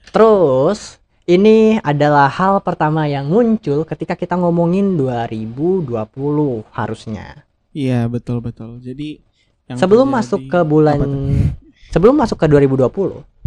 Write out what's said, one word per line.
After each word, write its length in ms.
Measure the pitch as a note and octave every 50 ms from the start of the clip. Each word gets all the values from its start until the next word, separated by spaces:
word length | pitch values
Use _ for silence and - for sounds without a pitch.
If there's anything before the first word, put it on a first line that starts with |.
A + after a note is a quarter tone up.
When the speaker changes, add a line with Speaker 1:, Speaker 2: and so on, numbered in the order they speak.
| _ -
Speaker 1:
Terus, 880 | - F#3+ A3 A3 G#3+ G3 F3 C#3+ C3 C3 C#3 E3+ G#3 G#3 - - - _ _ _ _ _ _
ini 520 | - F3 F3+ G3+ A3 A3 A3 A3 A3 A3 G#3+
adalah 480 | - D3 D3 C#3+ D3 D3 D3 C#3+ C#3 C3+
hal 320 | - - F#3 F#3+ G3 G3
pertama 460 | - F#3 E3+ - D#3+ D3+ D3+ D#3+ D3+
yang 220 | D3 C#3+ C#3 C#3 C#3
muncul 580 | E3+ A3+ B3 A3+ A3 A3 - D3+ C#3 D3 D#3+
ketika 280 | - D#3 - E3 - F3
kita 200 | - F3+ F3 F3
ngomongin 600 | F3+ F3+ F3 E3+ E3+ E3+ E3+ F3+ G3 G3+ G3 F#3
dua 300 | D#3 C3 B2+ B2 A#2+ A#2
ribu 540 | A#2 A#2 A2 A2 A2 A#2 C3+ D#3 F3+ F#3+ F#3+
dua 240 | D#3+ A#2 A#2+ A2+ G#2+
puluh 580 | - - C3 C#3 D3 D3 D3+ D3+ C#3 B2 A2 G#2+ _
harusnya. 720 | - - A2 G#2+ A2 - - A#2 G#2+ F2+ F2+ - - - - _ _ _ _ _
Speaker 2:
Iya, 360 | - D#3 C3+ C3 B2+ A#2+ A#2 A#2
betul, 340 | A#2+ A#2+ - - B2 A#2+
betul. 400 | A#2 A#2+ A2+ - A2+ A2+ A#2+ A#2+
Jadi 400 | B2 B2+ B2+ C#3 D3 D3+ D3+ - _ _ _ _ _ _ _ _ _ -
yang 80 | D3+ D3
Speaker 1:
Sebelum 320 | - - G#3 A#3+ C4+ C4+
Speaker 2:
terjadi 80 | C4+ A#3+
Speaker 1:
masuk 240 | A3 - G#3 F#3+ C3+ C3+
ke 120 | F3 F3+ E3+
bulan, 320 | D3+ D3+ D#3 D3+ D3+ D3 C#3+
Speaker 2:
apa 80 | C#3+
tuh? 120 | C#3 C#3 C#3 C3+ C#3 C#3+ - - - - - - - - _ - -
Speaker 1:
sebelum 260 | - E3 F3 A#3 C#4 D#4
masuk 180 | B3+ - -
ke 100 | - E3+ D#3
dua 120 | C#3+ C#3+
ribu 140 | C#3 C3+ C3+
dua 160 | C3 B2+ A#2
puluh. 320 | - G3 F#3+ D#3+ - A2+ - _ _ _ -